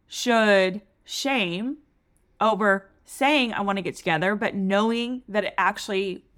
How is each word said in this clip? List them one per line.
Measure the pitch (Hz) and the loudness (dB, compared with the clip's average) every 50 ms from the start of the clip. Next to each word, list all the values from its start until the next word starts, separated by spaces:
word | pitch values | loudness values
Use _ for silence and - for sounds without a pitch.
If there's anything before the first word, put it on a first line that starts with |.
| _ | _
should, | - - - - 247 233 226 220 208 202 190 185 185 185 208 - _ _ _ _ | -14 -10 -4 0 2 2 4 6 6 6 6 4 2 0 -4 -10 _ _ _ _
shame | - - - - 269 269 240 190 170 170 190 226 262 302 - _ _ _ _ _ _ _ _ _ _ _ - | -12 -8 -6 -2 -2 0 0 0 -2 -2 -4 -4 -6 -8 -10 _ _ _ _ _ _ _ _ _ _ _ -2
over | 202 220 208 185 214 202 196 196 - _ _ _ _ | 0 0 2 2 2 2 2 2 -2 _ _ _ _
saying, | - - - 262 285 302 277 247 226 - | -12 -4 0 2 2 4 2 2 0 -2
"I | - | -4
wanna | 202 202 196 196 | -2 -2 -2 -2
get | 170 156 113 | -4 -6 -8
together," | - - 180 160 156 175 196 208 | -6 -2 -2 0 0 0 0 0
but | 202 226 - - | 0 -2 -4 -2
knowing | 196 190 190 196 202 220 226 233 233 240 240 254 247 - | -2 -2 0 2 2 2 2 0 -2 -4 -6 -8 -10 -10
that | - 196 214 - | -6 -4 -4 -4
it | - - | -2 -2
actually | - 180 196 208 - - - 196 190 202 190 180 - - _ _ | 0 0 0 0 -4 -6 -4 -4 -2 -2 -4 -6 -8 -12 _ _